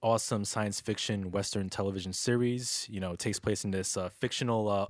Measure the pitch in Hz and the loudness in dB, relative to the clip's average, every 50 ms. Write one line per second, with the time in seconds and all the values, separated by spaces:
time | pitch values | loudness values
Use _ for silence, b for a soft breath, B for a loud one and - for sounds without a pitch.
0 | - 113 113 110 - - 120 104 101 - - 113 107 104 101 - - - 104 - | 2 4 4 4 2 2 0 0 0 0 0 0 0 0 -2 -2 -2 -2 -2 -2
1 | - - 107 101 95 92 90 101 98 - - 104 95 92 - - 98 98 95 95 | 0 0 0 0 0 0 0 0 0 0 0 -2 -2 -2 -2 -2 0 0 0 -2
2 | 90 95 95 - - 123 120 120 123 120 123 123 123 - - - - - 113 95 | -4 -4 -4 -2 2 2 4 4 4 2 2 0 -2 -4 -4 -4 -4 -6 -4 -4
3 | 92 90 87 - - 113 101 - - 110 104 - - 101 95 95 92 - - 98 | -2 -2 -2 -2 -2 -2 -2 0 0 0 0 0 0 0 0 0 0 -2 -2 -2
4 | 92 90 - - - 123 - - 135 120 117 110 107 104 101 98 98 - | -2 -4 -4 -2 -4 -2 -2 0 0 2 2 2 4 4 2 2 2 0